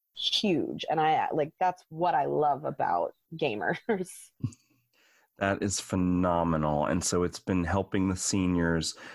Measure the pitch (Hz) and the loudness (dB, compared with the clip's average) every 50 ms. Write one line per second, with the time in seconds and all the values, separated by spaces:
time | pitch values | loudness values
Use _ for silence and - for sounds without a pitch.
0 | _ _ _ - - - - - - 208 170 135 90 - 67 - - - 151 160 | _ _ _ -6 -4 -2 0 0 2 2 2 2 0 -2 -6 -6 -4 -2 0 2
1 | 156 156 151 127 101 - - 156 143 156 - - 185 180 180 - - _ 160 156 | 4 4 4 2 2 0 0 -2 -2 -2 -2 -2 0 0 0 -2 -8 _ -6 -2
2 | 180 175 165 151 139 139 143 143 151 147 139 139 147 135 143 - - - 87 87 | 0 2 2 2 2 2 2 2 2 2 2 0 -2 -4 -4 -2 0 0 2 0
3 | 82 - - _ _ _ 160 160 165 139 104 104 85 101 170 - - - 220 185 | 0 -2 -4 _ _ _ -6 -2 -2 -2 0 0 -2 -2 -2 -2 0 0 0 0
4 | 185 - - - - - _ - - - - - _ _ _ _ _ _ _ _ | -2 -6 -10 -16 -20 -20 _ -8 -8 -8 -8 -12 _ _ _ _ _ _ _ _
5 | _ _ _ _ _ _ _ - 101 98 98 - - 104 98 - - - - 95 | _ _ _ _ _ _ _ -2 0 0 0 0 -2 -2 -4 -4 -4 -4 -2 0
6 | 90 90 90 90 90 90 87 85 85 82 82 78 76 76 73 73 73 - 82 87 | 2 2 2 2 2 2 2 2 2 2 2 2 0 0 0 0 0 0 0 -2
7 | 85 - - 87 90 87 - - - - 95 90 87 80 90 98 95 - - 98 | -2 0 0 0 0 0 -2 -6 -4 -2 0 0 0 0 0 -2 -2 -2 0 0
8 | 92 95 92 90 - - - 98 92 90 90 87 85 85 82 82 80 - - - | 0 0 0 -2 -2 -2 0 2 2 2 2 2 2 2 2 0 0 -4 -6 -10
9 | - - - | -14 -18 -20